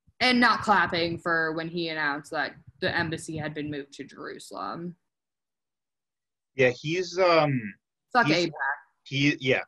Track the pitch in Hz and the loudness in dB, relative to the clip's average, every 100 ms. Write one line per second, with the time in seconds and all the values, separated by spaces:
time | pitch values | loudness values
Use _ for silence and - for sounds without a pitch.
0 | _ - 254 247 240 202 - 190 175 175 | _ 0 2 6 4 4 4 4 4 2
1 | 170 170 175 165 160 160 165 175 165 156 | -2 -2 0 0 0 -2 -4 -4 -4 -2
2 | 151 147 151 156 131 - - - 185 165 | -2 -4 -6 -4 -4 -8 -20 -4 -2 -2
3 | 165 160 165 156 151 151 147 147 139 - | -2 -4 -8 -6 -6 -6 -8 -8 -10 -14
4 | 139 - 147 - - - 98 - 175 170 | -16 -14 -14 -14 -14 -10 -8 -8 -10 -12
5 | _ _ _ _ _ _ _ _ _ _ | _ _ _ _ _ _ _ _ _ _
6 | _ _ _ _ _ 131 127 123 151 175 | _ _ _ _ _ 2 2 2 -4 -4
7 | 180 175 180 156 151 131 104 - _ _ | -4 0 4 4 4 0 -4 -14 _ _
8 | _ - 143 170 165 139 135 143 - _ | _ 0 2 2 0 -2 -4 -6 -10 _
9 | - 139 143 - 131 110 | -8 0 2 2 2 0